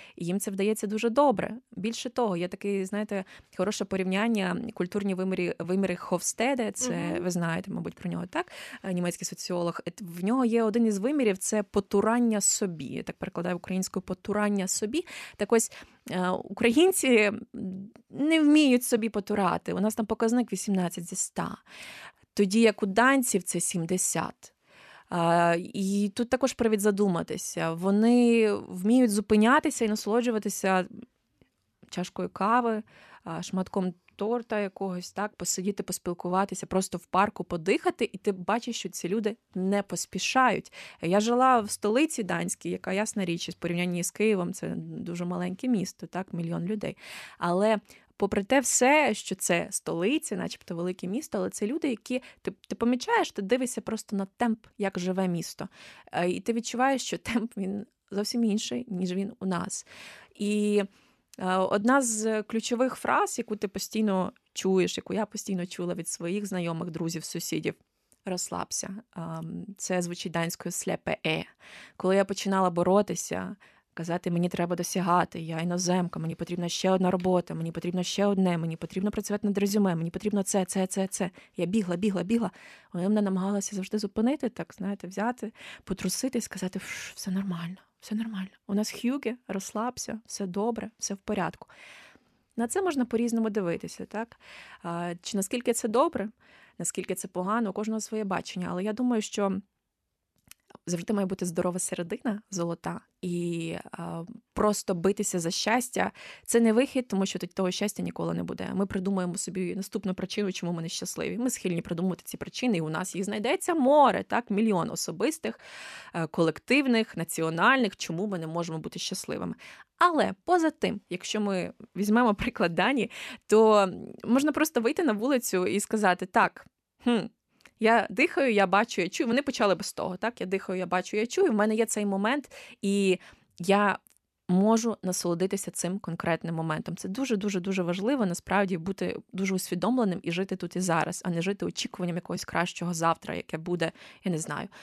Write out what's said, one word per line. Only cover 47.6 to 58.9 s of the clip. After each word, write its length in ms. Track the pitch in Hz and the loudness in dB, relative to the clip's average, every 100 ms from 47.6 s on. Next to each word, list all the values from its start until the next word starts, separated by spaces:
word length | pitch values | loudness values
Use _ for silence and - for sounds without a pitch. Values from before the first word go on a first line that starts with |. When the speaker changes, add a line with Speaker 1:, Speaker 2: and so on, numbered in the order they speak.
| 208 214 - - _ - | 2 2 -2 -20 _ -4
Speaker 1:
попри 280 | 196 208 | -2 0
те 160 | 196 269 | 2 2
все, 540 | 240 - 247 302 269 | 4 4 6 6 4
що 200 | 214 - | 0 -4
це 340 | 190 - 175 - | -4 0 0 0
столиця, 640 | - - 165 185 311 - 190 | -6 -4 0 2 0 -2 -4
начебто 400 | 175 - - 170 | -6 -8 -10 -6
велике 300 | 175 185 180 | -4 -4 -6
місто, 320 | 220 - 214 | -6 -4 -2
але 120 | 185 | -2
це 160 | - 208 | -2 -4
люди, 220 | 311 302 | -2 -2
які, 340 | 226 - 247 - - | -4 -4 -6 -6 -12
ти, 100 | - 196 - | -10 -8 -8
ти 60 | |
помічаєш, 580 | 214 233 254 - 466 339 | -2 0 0 2 2 2
ти 100 | - | -2
дивишся 380 | 196 254 254 - | 0 0 0 -4
просто 360 | - 214 - 196 | -6 -6 -4 -4
на 100 | 190 - | -4 -2
темп, 300 | 240 220 - - | 0 0 -6 -4
як 200 | 196 185 | -2 -2
живе 300 | 180 185 190 | -2 0 0
місто. 400 | 170 170 - 196 - - - - | 0 -4 -8 -12 -12 -20 -20 -8
Е, 180 | - 180 | -2 0
і 100 | 180 | -2
ти 120 | 190 | -2
відчуваєш, 500 | 233 226 233 262 269 | -2 -2 0 2 0
що 160 | - 175 | -2 -6
темп, 340 | - 233 226 - | -2 -2 -2 -4
він 300 | 190 202 202 _ - | -4 -4 -8 _ -8
зовсім 340 | 196 208 240 | -4 -2 0
інший, 420 | 226 208 - 247 | 2 2 -2 -6
ніж 240 | 247 | -4